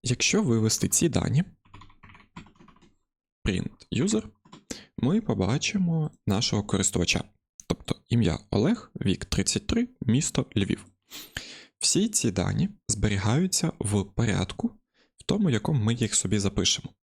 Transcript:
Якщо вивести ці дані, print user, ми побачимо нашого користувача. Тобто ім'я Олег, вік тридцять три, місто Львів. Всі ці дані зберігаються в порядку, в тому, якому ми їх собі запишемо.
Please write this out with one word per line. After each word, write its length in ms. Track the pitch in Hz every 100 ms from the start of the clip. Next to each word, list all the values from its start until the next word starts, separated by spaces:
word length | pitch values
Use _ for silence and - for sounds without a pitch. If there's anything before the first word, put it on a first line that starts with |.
| 120
Якщо 360 | 120 - 196
вивести 440 | 190 113 110 - -
ці 220 | - 165
дані, 340 | 120 - 135 185 - _ - - - - - _ - - _ - _ _ _ _ _ _ _ -
print 420 | 92 - - -
user, 320 | - 180 220 - _ _ - _ - - -
ми 240 | 123 202
побачимо 920 | 220 104 92 135 - 202 180 165 151 - -
нашого 360 | 101 - 107
користувача. 600 | 101 98 92 87 87 - - _ _ _ -
Тобто 280 | - - - _
ім'я 300 | 120 110 80 -
Олег, 400 | - 131 240 - -
вік 300 | - 92 -
тридцять 420 | - 190 - -
три, 200 | 226 240 -
місто 440 | - 120 - - 127 -
Львів. 280 | 98 - - _ _ - - - - - - _
Всі 300 | - - 220
ці 220 | - 131
дані 380 | 90 95 101 190 - -
зберігаються 840 | 107 107 101 95 127 185 - 165 -
в 240 | - 104
порядку, 640 | 92 - 113 95 92 - 233 - _ _ _ _
в 60 | -
тому, 240 | 208 196
якому 340 | 113 - 151
ми 100 | 104
їх 220 | 120 113 -
собі 240 | 95 104
запишемо. 500 | 98 - - - - _